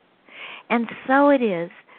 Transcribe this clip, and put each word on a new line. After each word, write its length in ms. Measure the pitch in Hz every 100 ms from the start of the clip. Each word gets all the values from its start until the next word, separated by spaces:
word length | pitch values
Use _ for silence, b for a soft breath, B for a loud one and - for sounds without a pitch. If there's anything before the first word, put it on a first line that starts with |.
| _ _ B B B B -
And 180 | 233 226 - -
so 220 | 269 285
it 140 | 277
is, 280 | 233 170 175 - _